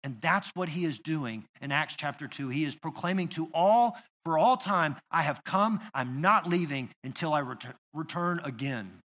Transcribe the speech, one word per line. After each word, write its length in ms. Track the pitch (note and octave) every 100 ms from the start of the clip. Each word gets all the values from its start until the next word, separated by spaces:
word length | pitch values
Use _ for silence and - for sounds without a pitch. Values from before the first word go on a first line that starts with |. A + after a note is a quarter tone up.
And 180 | C#3 A2+
that's 300 | D#3+ F#3+ -
what 140 | F3+ F3+
he 160 | D#3
is 160 | E3+ C#3+
doing 440 | - D#3+ B2+ A2 G#2+ _
in 120 | C#3
Acts 240 | C#3 D3+ -
chapter 320 | D3 C3+ C#3+
two. 200 | - C3+
He 160 | C3+
is 120 | D3+ -
proclaiming 520 | D#3+ - E3+ F#3+ F3
to 200 | - D#3+
all, 460 | E3 F#3 A3+ A#3+ A#3 - _
for 140 | E3 D#3
all 180 | A3 B3+
time, 400 | F#3+ F#3+ D#3 - _
"I 120 | E3
have 220 | D3+ C#3+
come, 360 | - F#3+ G#3+ G#3+ -
I'm 280 | C3+ B2 C3
not 280 | F3 G#3+ E3+
leaving 420 | F3 E3 C#3 B2 -
until 300 | C3 - E3
I 60 | D3+
ret-, 360 | C3+ B2 B2+ - _
return 480 | D3 D#3 F3 F3 E3+
again." 560 | C#3 A#2 C#3 B2 F#2+ F#2